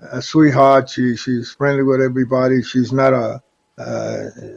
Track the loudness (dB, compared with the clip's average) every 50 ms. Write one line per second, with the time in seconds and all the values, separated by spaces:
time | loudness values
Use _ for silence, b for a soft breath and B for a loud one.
0 | -18 -12 -12 -10 -8 0 2 4 4 4 6 6 6 6 6 4 2 0 -2 -2
1 | -2 -2 -2 -4 -4 -4 -4 -4 -6 -8 -6 -4 -2 0 0 0 0 2 2 2
2 | 0 0 0 -2 -2 0 0 0 0 2 0 0 -2 -2 -2 -2 -2 0 0 2
3 | 2 2 2 2 -2 -4 -8 -10 -14 _ _ _ _ _ _ -16 -12 -10 -8 -8
4 | -6 -6 -8 -8 -10 -12 -14 -16 -18 -18 -14